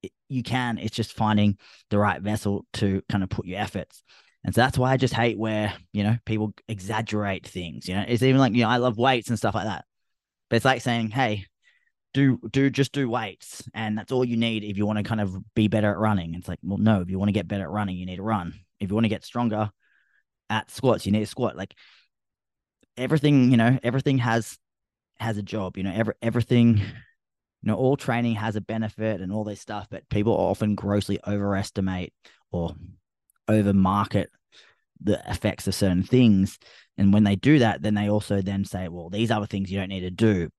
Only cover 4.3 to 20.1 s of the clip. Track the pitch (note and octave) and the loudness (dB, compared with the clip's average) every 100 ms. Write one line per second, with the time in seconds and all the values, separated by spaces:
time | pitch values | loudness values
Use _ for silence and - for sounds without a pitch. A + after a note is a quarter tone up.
4.3 | _ - G#2+ B2+ C3+ B2+ C3 B2 - A#2+ | _ -2 2 2 2 2 2 2 2 0
5.3 | G2+ A2 G#2+ G#2+ - - G#2+ G#2 A#2 - | 0 -2 -2 -4 -6 -8 -2 0 0 -2
6.3 | G#2+ G#2+ - - G#2 F#2 A2 A2 G#2+ G2+ | -2 -2 -6 -12 -10 -6 -6 -2 -2 -2
7.3 | F#2 - F#2 F2 A1+ F2+ F#2 - A#2+ C3 | -6 -8 -12 -12 -12 -6 -4 0 2 4
8.3 | C3 C3+ A#2+ A2 A#2+ B2 G#2+ C3 B2+ G#2+ | 6 4 4 2 2 0 2 2 2 0
9.3 | A2+ A2+ G2+ G#2 F2 - _ _ _ _ | -2 -2 -2 -4 -6 -10 _ _ _ _
10.3 | _ _ A2+ C3 B2+ B2 A#2 A2+ A#2+ B2 | _ _ 2 2 2 0 -2 -2 -2 -2
11.3 | G#2+ - _ _ _ _ _ _ C3+ C#3 | -2 -8 _ _ _ _ _ _ 2 2
12.3 | A#2 A2+ C3+ C3+ B2+ C#3 C#3+ B2+ A#2 G#2+ | 2 -2 0 2 2 -2 0 -2 -4 -6
13.3 | F#2 - - - A2 A2 G#2+ - B2+ B2+ | -12 -20 -18 -14 -6 -4 -4 -2 0 2
14.3 | A#2 A#2 A2 G#2 G2 G#2 G#2+ G2+ A2+ G2 | 2 0 -2 -4 -2 0 0 -2 -2 -2
15.3 | F#2+ - - G#2+ A2 G#2 F#2 G#2+ G2+ E2 | -6 -4 2 2 4 0 2 0 0 -2
16.3 | E2+ F#2 F2+ F2+ G2 G#2+ G#2 F2+ F#2+ G#2 | -8 -10 -10 -6 0 4 4 0 -2 0
17.3 | G2+ E2+ G2+ E2 G#2 G2+ F2+ F#2 F#2 G#2 | 0 -2 -6 -4 -4 -4 -6 -8 -8 -4
18.3 | G#2+ F2 D#2 _ _ G2 G#2 A2+ G#2 - | -4 -4 -12 _ _ -4 0 0 -2 -6
19.3 | A#2+ A#2+ G#2+ G#2 _ _ _ _ | -4 -2 -2 -4 _ _ _ _